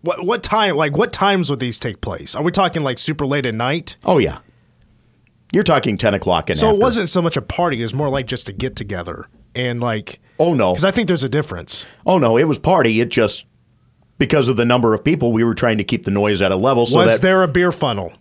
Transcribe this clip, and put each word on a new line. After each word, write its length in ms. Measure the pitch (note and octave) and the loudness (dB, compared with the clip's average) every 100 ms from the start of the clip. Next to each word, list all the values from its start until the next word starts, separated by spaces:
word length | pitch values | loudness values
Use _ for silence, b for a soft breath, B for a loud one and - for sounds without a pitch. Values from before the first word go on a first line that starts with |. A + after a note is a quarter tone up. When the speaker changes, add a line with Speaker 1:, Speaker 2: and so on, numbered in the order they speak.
Speaker 1:
what, 220 | D#3+ F3+ F#3 | -4 -4 -2
what 160 | A#3 | -2
time? 340 | - G#3+ G#3 D3+ | 0 0 2 2
Like, 180 | D3+ D3 | 0 0
what 160 | - | -2
times 340 | - G3 G3 D3 | 0 2 2 0
would 100 | C3+ | -2
these 200 | B2 A#2 | -4 -4
take 240 | B2 F#2+ | -6 -8
place? 320 | - F2 D2+ | -8 -8 -10
Are 80 | - | -4
we 100 | D#3 | -2
talking, 300 | F#3+ F#3 F3 | 0 0 0
like, 160 | C#3+ B2 | -4 -2
super 280 | - D3+ C#3 | -4 -2 -2
late 200 | C#3+ B2+ | -2 -2
at 80 | |
night? 420 | A2 B2 D#3+ - - | -2 -2 -4 -6 -6
Speaker 2:
Oh 140 | - F3 | 0 2
yeah, 200 | F2+ - _ _ _ _ _ _ _ _ _ _ _ | 2 -4 _ _ _ _ _ _ _ _ _ _ _
you're 100 | F3 | 0
talking 340 | F#3+ D3 B2 G2+ | 2 2 2 0
ten 160 | A2+ | 2
o'clock 340 | G2 - E2+ - | 2 0 0 0
and 80 | D#2+ | 0
Speaker 1:
So 100 | A3 | 2
Speaker 2:
after. 120 | G#3 | 4
Speaker 1:
it 20 | |
wasn't 260 | B3 A#3 F3+ | 2 0 0
so 140 | F#3 | 0
much 140 | E3+ D#3 | 0 -4
a 60 | |
party; 380 | - - F3 B2+ | -6 -4 -2 -2
it 40 | |
was 100 | A2+ | -4
more 140 | B2+ D3 | -4 -2
like 160 | C3+ A#2 | -4 -4
just 220 | B2+ - | -8 -10
a 40 | |
get 240 | G2 B2+ - | -8 -8 -8
together 500 | G2 F#2+ F2 D#2+ - _ _ | -8 -8 -8 -12 -14 _ _
and, 260 | B2 B2 A#2+ | -6 -6 -4
like, 400 | A#2+ A2 - - b b | -4 -4 -8 -18 b b
Speaker 2:
Oh, 160 | E3+ | 0
no. 180 | D3 G2 | 2 2
Speaker 1:
'cause 100 | F2+ | 2
I 60 | F#3 | 0
think 180 | G3 G#3 | 0 -2
there's 160 | F3 | -2
a 40 | C3+ | -2
difference. 580 | D3 - F2 D#2+ - - B - | -4 -4 -10 -8 -8 -8 B 0
Speaker 2:
Oh 120 | F3+ | 2
no, 180 | A#2+ A2+ | 4 4
it 60 | |
was 140 | D#3 C3 | 2 0
party. 420 | - F#3 - A2 | 2 2 2 2
It 80 | A#2 | 0
just, 380 | - A2 - - _ _ _ _ _ _ _ | 0 0 -2 -12 _ _ _ _ _ _ _
because 300 | D#3+ D#3 B2 | 0 2 2
of 80 | A2+ | 2
the 80 | A#2 | 2
number 260 | B2 A#2 | 4 2
of 80 | A2 | 2
people, 300 | C#3+ D#3+ A#2+ | 0 0 0
we 120 | A2 | 2
were 100 | A#2 | 0
trying 240 | A2 A#2+ A2 | 2 0 0
to 60 | |
keep 200 | G2 A2+ | -2 -4
the 60 | - | -2
noise 300 | G2+ G#2 G2 | 0 0 2
at 100 | F#2+ | 2
a 40 | F#2 | 2
level. 280 | A#2+ B2 A#2 | 2 2 4
So 120 | D3 | 4
Speaker 1:
Was 180 | F3+ A2+ | 6 4
Speaker 2:
that 60 | F#3 | 4
Speaker 1:
there 160 | F#3+ | 4
a 60 | F3+ | 2
beer 240 | D3 F3+ | 2 0
funnel? 400 | - D3 G2+ F2 - | 0 -2 -2 -6 -14